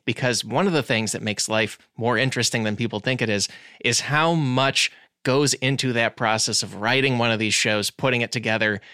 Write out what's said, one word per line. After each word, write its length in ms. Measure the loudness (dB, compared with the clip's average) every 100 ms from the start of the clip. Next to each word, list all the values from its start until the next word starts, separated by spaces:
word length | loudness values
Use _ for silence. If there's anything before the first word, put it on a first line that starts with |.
| -6
because 360 | -2 0 -2
one 240 | -2 0 2
of 60 |
the 100 | 0
things 300 | 0 0 -2
that 80 | -4
makes 260 | -4 -4 0
life 320 | 0 0 -4 _ -4
more 180 | -2 0
interesting 460 | 0 0 -2 0
than 140 | -2 -2
people 220 | -4 -4
think 220 | -2 -2
it 80 | 0
is, 180 | 0 -2 -8 -20 -4
is 160 | 0 0
how 320 | 0 2 2
much 580 | 2 2 2 2 2 -2 -4 _ _
goes 300 | 0 2 2
into 400 | 0 0 0 0
that 240 | 0 0 0
process 460 | 0 2 0 -2
of 140 | -4 -4
writing 420 | 0 2 2 2
one 120 | 2
of 80 | 2
these 140 | 0
shows, 380 | 0 0 0 -2
putting 320 | -2 0 0
it 100 | -2
together, 480 | -4 -2 0 0 -2 -8